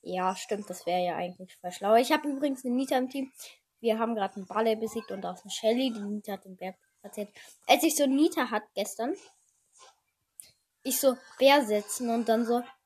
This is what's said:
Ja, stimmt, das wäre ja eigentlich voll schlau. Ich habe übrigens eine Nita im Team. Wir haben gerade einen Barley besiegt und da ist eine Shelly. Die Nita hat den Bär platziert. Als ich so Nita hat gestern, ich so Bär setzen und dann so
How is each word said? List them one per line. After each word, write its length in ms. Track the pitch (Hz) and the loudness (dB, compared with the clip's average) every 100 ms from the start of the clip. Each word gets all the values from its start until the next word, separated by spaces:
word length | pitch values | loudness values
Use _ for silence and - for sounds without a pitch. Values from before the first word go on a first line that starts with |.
Ja, 340 | - 180 185 185 | -8 -2 -2 -2
stimmt, 320 | - 208 208 | -6 -8 -6
das 160 | 180 | -10
wäre 180 | - 180 | -2 -2
ja 140 | 180 160 | 0 -2
eigentlich 400 | 180 180 185 - | -6 -10 -20 -14
voll 160 | 180 | -14
schlau. 220 | 180 196 | -6 4
Ich 180 | 226 262 | 4 6
habe 160 | 302 294 | 0 0
übrigens 380 | 269 285 269 254 | -2 -2 -2 -2
eine 80 | |
Nita 240 | 240 269 262 | -2 0 0
im 100 | 254 | -2
Team. 240 | 277 269 - - - _ _ | -6 -8 -12 -20 -20 _ _
Wir 180 | 226 220 | 0 0
haben 160 | 226 | 0
gerade 220 | 226 196 - | -2 -4 -6
einen 100 | 190 | -6
Barley 300 | 190 226 220 | -2 0 0
besiegt 340 | 220 226 208 | -2 -6 -8
und 120 | 196 | -8
da 100 | 180 | -8
ist 80 | 180 | -10
eine 100 | 202 | -12
Shelly. 400 | - 220 240 262 | -2 0 2 0
Die 120 | 220 | -2
Nita 300 | 202 208 208 | -6 -8 -8
hat 120 | 196 | -12
den 140 | 190 185 | -12 -12
Bär 180 | 180 185 _ _ | -12 -12 _ _
platziert. 340 | 202 - 202 - - - - | -16 -10 -12 -12 -20 -18 2
Als 160 | 262 | 4
ich 140 | 311 311 | 4 2
so 80 | |
Nita 460 | 285 269 330 330 254 | 2 4 2 2 -2
hat 140 | 214 - | -4 -6
gestern, 420 | - - - 240 381 - _ _ _ _ _ - _ _ _ _ _ - _ _ _ | -8 -8 -6 -6 -6 -10 _ _ _ _ _ -20 _ _ _ _ _ -20 _ _ _
ich 180 | - 254 | -6 2
so 160 | 277 254 - - | 2 2 -8 4
Bär 260 | 269 285 | 8 8
setzen 460 | 233 208 208 - 240 | 6 0 -2 -6 -2
und 180 | 233 226 | -2 2
dann 160 | 226 | 2
so 180 | 233 240 247 - | 4 0 -2 -18